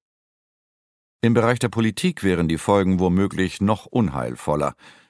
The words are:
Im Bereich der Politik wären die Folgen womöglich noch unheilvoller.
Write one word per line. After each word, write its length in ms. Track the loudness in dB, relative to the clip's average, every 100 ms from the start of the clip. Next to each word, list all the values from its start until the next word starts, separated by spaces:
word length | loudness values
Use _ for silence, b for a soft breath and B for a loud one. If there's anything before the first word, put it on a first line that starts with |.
| _ _ _ _ _ _ _ _ _ _ _ -2
Im 100 | 2
Bereich 260 | 4 2 2
der 120 | -2
Politik 520 | 0 -2 0 -4 -2
wären 260 | -2 0 0
die 100 | -2
Folgen 420 | 2 2 2 2
womöglich 600 | 2 2 0 -2 -4 -2
noch 240 | -2 -2 -2
unheilvoller. 880 | -2 -2 -2 -8 -8 -4 -2 -2 -6 B B